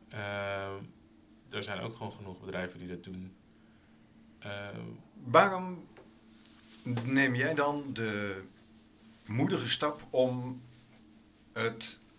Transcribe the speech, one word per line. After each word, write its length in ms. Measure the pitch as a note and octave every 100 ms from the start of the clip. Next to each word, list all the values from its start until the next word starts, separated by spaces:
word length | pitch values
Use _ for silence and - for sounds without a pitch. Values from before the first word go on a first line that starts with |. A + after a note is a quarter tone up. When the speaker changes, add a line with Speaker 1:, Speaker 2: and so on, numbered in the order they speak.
| -
Speaker 1:
Ehm, 760 | G#2+ G2+ G2+ G2 G2 G2 G2 - - - - - - -
er 120 | G#2
zijn 180 | G2+ F#2+
ook 120 | A2+
gewoon 200 | - G#2
genoeg 280 | - G2+ F2+
bedrijven 380 | F#2 F#2 F2+ -
die 100 | F2+
dat 160 | F2
doen. 320 | F#2+ F#2 F#2 - - - - - - - - - - -
Ehm, 420 | G#2 G2+ G2+ A2 A2+ A2+ - -
Speaker 2:
Waarom 640 | B2+ D3+ G3 F#3 F#3 F3 - - - - - - - - - - B2+ A#2
neem 300 | A#2+ C3+ C3+
jij 200 | B2 C#3+
dan 360 | D3+ C#3+ D3 C#3
de 500 | A2+ A2 G#2 G2+ F#2+ F#2+ - - - - - - - -
moedige 420 | A2 E3 F#3 A#2+
stap 380 | - D3+ - -
om 520 | C3 B2+ B2+ B2+ B2+ - - - - - - - - -
het 460 | A2+ A2+ A2 - - -